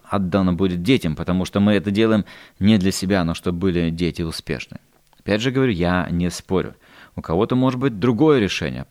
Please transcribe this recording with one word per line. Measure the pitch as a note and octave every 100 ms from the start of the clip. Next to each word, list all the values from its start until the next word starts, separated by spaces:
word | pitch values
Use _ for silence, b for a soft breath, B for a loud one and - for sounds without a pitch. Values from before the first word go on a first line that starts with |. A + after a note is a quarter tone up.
| -
отдано | G2+ F#2 G2 F#2
будет | F2 F#2+ F2+
детям, | F2+ B2+ E2+ D2+
потому | E2+ F#2
что | F2+ G2+
мы | G#2
это | G#2 F2
делаем | G2 A2+ G#2+ - B B -
не | G2 A2
для | F#2+
себя, | - F#2 G2
но | E2
чтобы | E2 F#2 F2
были | F#2+ F2 E2
дети | E2 F2 D2+
успешны. | E2 - - C#2 - - _ _ _ _
Опять | - G#2
же | B2+
говорю, | C3 C3
я | F2+ F2 F2+ E2+
не | E2+ F2
спорю. | - - F#2 - - B B B -
У |
кого-то | - E2 A#2 B2+
может | C3 B2+
быть | C3+ G#2+
другое | A#2+ A2 D#3 C#3+
решение, | G2 - D2+ B1+ C2+